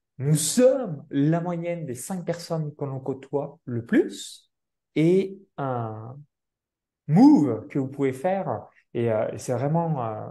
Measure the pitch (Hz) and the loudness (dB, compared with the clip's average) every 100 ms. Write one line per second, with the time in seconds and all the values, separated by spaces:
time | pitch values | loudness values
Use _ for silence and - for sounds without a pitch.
0 | _ - 135 151 - - 254 269 220 139 | _ -6 0 2 2 4 4 4 -2 -8
1 | - 139 147 170 170 175 170 170 143 120 | -4 2 2 2 -2 -4 -4 -6 -8 -10
2 | - 185 165 170 - 165 151 - 139 135 | -8 -6 -6 -6 -6 -4 -4 -6 -8 -6
3 | 131 131 - 143 - - - 117 - 254 | -6 -8 -6 -6 -6 -12 -8 -8 0 2
4 | 415 - - - _ _ _ _ _ 147 | 2 -6 -16 -18 _ _ _ _ _ 2
5 | 165 185 190 - - - 135 123 113 107 | 4 4 0 -8 -16 -8 -4 -4 -6 -8
6 | 113 139 147 _ _ _ _ _ _ _ | -12 -16 -20 _ _ _ _ _ _ _
7 | - 160 285 277 135 107 - 147 127 - | 2 8 8 8 4 -2 -4 -4 -4 -2
8 | 135 127 185 196 160 104 - _ _ 123 | -2 0 -2 -2 -2 -6 -8 _ _ -2
9 | 117 110 117 110 - 120 143 160 165 143 | 0 0 -2 -6 -4 -2 0 0 0 -2
10 | 113 107 107 | -4 -6 -10